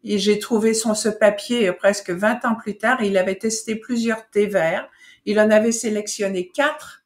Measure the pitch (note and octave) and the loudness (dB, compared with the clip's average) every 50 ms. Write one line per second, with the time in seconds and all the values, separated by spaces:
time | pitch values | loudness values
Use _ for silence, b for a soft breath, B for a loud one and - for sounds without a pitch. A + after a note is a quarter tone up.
0 | _ G#3+ G#3 G3+ F#3 G#3 G#3 G#3 - - A#3+ G#3+ A3 A3+ A3 A3 - A3+ G#3 - | _ -2 -2 0 2 2 2 0 0 -2 0 2 2 2 0 2 0 -2 -2 0
1 | - A3 G#3 - A3 G#3 G#3 - - - A#3+ A#3+ A3+ F3+ F3+ - - G3 G#3 - | -2 -4 0 4 2 2 2 2 -6 -4 0 0 0 0 0 2 2 2 2 2
2 | - - F3 F3 G#3 G#3+ A3 A#3 - B3 A3 A3 - G#3+ G3+ - - A3+ B3+ B3 | -4 -6 -4 0 0 0 0 0 -2 -2 -2 -2 -4 -10 -10 -4 0 0 0 0
3 | A3+ G3+ G3 F#3+ F#3 F#3 F#3+ F#3+ - A3 A3 - - - A3 A3 - - B3 A#3 | 0 0 2 2 2 0 -2 -2 -4 -4 -4 -4 -6 -6 -8 -8 -6 -4 -4 -2
4 | A3+ A#3 A3 A3 - _ - G#3 G#3 G3+ G3 F#3+ D#3+ D#3+ F3 - - - b b | 0 -2 -2 -4 -6 _ 0 0 0 2 2 0 0 0 0 -2 -6 -10 b b
5 | b b b b b G3+ G#3 G#3+ G#3+ G#3+ G#3+ G#3+ A3 A#3 A3+ A3+ - A3+ G#3+ G#3 | b b b b b -2 2 2 4 6 6 4 4 4 0 0 -2 -2 -2 -2
6 | G#3 - - - G#3 G3 G3 F#3 F3+ F3+ _ - C#4 D4+ D4+ D4+ - - - _ | -4 -6 -6 -4 -4 -2 -2 -4 -6 -6 _ 0 0 0 0 -4 -12 -20 -20 _
7 | _ | _